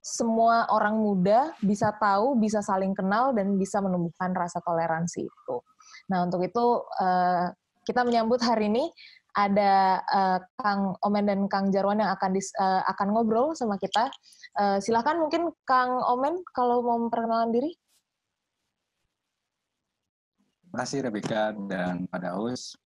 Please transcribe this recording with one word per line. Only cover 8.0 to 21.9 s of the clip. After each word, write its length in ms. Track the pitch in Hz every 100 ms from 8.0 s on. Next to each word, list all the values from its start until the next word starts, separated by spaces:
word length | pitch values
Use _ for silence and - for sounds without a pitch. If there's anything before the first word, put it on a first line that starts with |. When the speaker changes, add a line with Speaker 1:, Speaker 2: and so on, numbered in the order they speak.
Speaker 1:
menyambut 400 | 247 233 220 247
hari 240 | 240 226 208
ini 240 | 226 330 - - - _
ada, 720 | - 202 202 202 196 190 185
eh, 360 | - 196 190 185 185 -
Kang 400 | 208 202 196 - 202
Omen 240 | 208 208
dan 160 | 196 196
Kang 240 | 196 196
Jarwan 320 | 190 196 208
yang 80 | 196 185
akan 160 | 190
dis-, 160 | 190 196 -
eh, 240 | 190 190
akan 320 | - 190 202
ngobrol 400 | 220 220 226 247
sama 240 | 220 233 196
kita. 320 | 190 202 254 - _ - - -
Eh, 240 | 202 196
silakan 400 | 196 226 277 330
mungkin 320 | 302 330 339 -
Kang 400 | - 254 254 254
Omen 400 | - 247 277 359 359
kalau 320 | - 247 240
mau 160 | 240 233
memperkenalkan 560 | 233 233 226 226 226
diri. 160 | 233 294 339 _ _ _ _ _ _ _ _ _ _ _ _ _ _ _ _ _ _ _ _ _ _ _ _ _ _ _ _ _
Speaker 2:
Terima 160 | 104
kasih 160 | 127 139 127
Rebecca 480 | 104 - 110 107 107 98
dan 400 | 92 90